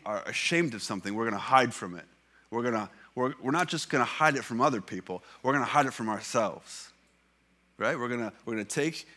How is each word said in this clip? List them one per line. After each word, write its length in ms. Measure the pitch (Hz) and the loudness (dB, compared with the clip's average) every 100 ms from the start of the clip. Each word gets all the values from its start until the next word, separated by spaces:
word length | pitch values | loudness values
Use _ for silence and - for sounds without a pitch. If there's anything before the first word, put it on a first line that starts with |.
are 180 | - 104 - | -4 -4 -4
ashamed 480 | 110 - 170 165 | -2 0 2 0
of 80 | 110 | -2
something, 320 | - 101 98 | -6 -6 -4
we're 100 | 107 | -2
gonna 140 | 113 101 | 0 -2
hide 340 | 98 131 123 | 6 6 6
from 240 | - 101 87 | 0 -10 -12
it. 80 | - _ _ _ - | -16 _ _ _ -8
We're 120 | 113 | -4
gonna, 280 | 120 113 101 - - | 0 -2 -4 -12 -10
we're, 180 | - 127 139 | -2 -2 -2
we're 80 | 127 | 0
not 180 | 160 180 | 2 2
just 200 | 165 - | -2 0
gonna 160 | 143 | 2
hide 320 | 120 - 156 135 | 2 4 4 2
it 80 | |
from 160 | 110 117 | -2 2
other 220 | 143 120 | 2 2
people. 420 | - 92 - 90 - - | -4 -10 -8 -12 -12 -6
We're 120 | 131 | 0
gonna 100 | 139 | 0
hide 220 | 117 139 135 | 2 4 2
it 80 | |
from 160 | 120 113 | 0 -4
ourselves, 800 | 104 - 123 104 71 - - - _ _ _ _ _ _ _ _ - | -4 -2 0 0 -2 -14 -16 -16 _ _ _ _ _ _ _ _ -2
right? 200 | 110 147 | -2 0
We're 120 | 120 | -2
gonna, 220 | 120 113 - | -4 -6 -8
we're 100 | - | -6
gonna 100 | 110 101 | -6 -4
take 400 | - 151 160 - | -2 -2 -4 -12